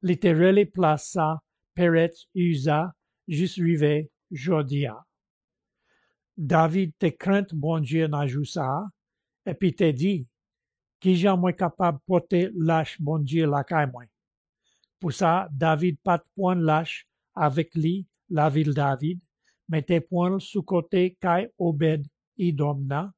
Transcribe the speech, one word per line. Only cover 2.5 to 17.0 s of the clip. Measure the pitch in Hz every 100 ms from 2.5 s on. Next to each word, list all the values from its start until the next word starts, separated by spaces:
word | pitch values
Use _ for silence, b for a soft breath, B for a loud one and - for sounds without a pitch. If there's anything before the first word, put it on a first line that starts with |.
| 156 139 147 175 - _ _ -
jis | 156 185 -
rive | 170 165 147 151 156 _ _
jodi | 160 139 165 143 143 139
a. | 110 _ _ _ _ _ _ _ _ _ _ _ _ _ -
David | 147 160 160 175 185 -
te | 175
craint | - - 196 196
bon | 160 147 165
Dieu | 139 160 160
nan | 147 143
jou | 127 143
sa, | 180 131 143 202 _ _ _ _ _ -
et | 165
puis | 190
te | - 165
dit, « | 135 175 190 123 _ _ _ _ _ _ _
Ki | 190 180
jan | 196 185
mwen | 180
kapab | 175 180 - 180 143 -
pote | 180 - 180 185 208
lâche | 160 165 160 -
bon | 147 160
Dieu | 143 160 156
lakay | 143 139 165 147
mwen? » | 123 120 _ _ _ _ _ _ _ _ _
Pour | 180
ça, | - 180 175 185
David | 139 160 156 180 156
pa | - 175
t | _ -
pran | 185 180
lâche | 160 156 165 -